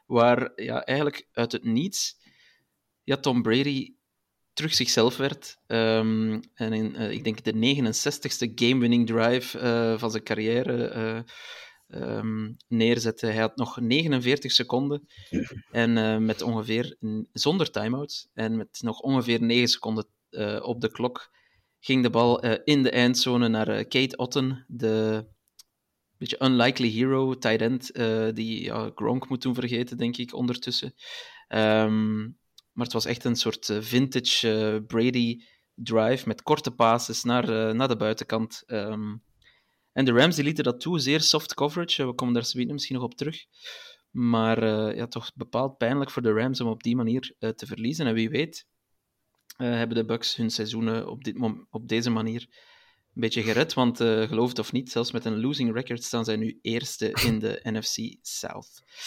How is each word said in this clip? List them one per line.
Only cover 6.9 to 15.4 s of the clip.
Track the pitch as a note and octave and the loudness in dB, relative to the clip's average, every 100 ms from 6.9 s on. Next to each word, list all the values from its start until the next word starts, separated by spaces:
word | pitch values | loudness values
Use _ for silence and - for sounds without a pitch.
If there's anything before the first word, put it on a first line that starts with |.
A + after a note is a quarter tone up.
| - | -4
eh, | G#2+ | -6
ik | G#2+ | -4
denk | A2+ G#2+ | -4 -4
de | - | -2
negenenzestigste | A2 A#2+ C#3+ A#2 G#2+ D3 - C#3+ - A#2 A#2+ | 2 2 4 2 0 -2 -4 -6 -4 -4 2
game-winning | A#2+ C3 A#2+ A#2+ A#2 | 4 4 4 4 4
drive, | A2+ A2+ B2+ B2 - | 2 2 2 -2 -4
eh, | B2 A#2 A2+ A2 | 0 2 2 0
van | A2+ | -2
zijn | A2 | -4
carrière, | - G#2+ A2 A#2+ C3 A#2+ A#2+ | -4 -2 0 0 0 -2 -2
eh, | A#2+ A2 A2+ A#2+ - - - - - _ | -4 -4 -6 -10 -16 -18 -18 -20 -20 _
ehm, | - B2 G#2+ A2 A2 A2 - - | -10 -6 -4 -4 -4 -6 -10 -4
neerzette. | A#2 A2+ A#2+ A2+ A2 A#2 | 2 4 4 0 -2 -2
Hij | A2 | 0
had | A2 - | 0 0
nog | A#2 - | -4 -2
negenenveertig | A#2 C#3 E3 C3 B2 C#3+ B2+ | 2 2 4 2 2 0 2
seconden | - A#2+ B2 C#3+ D3 - - - - | 0 2 0 0 -4 -8 -20 -6 -6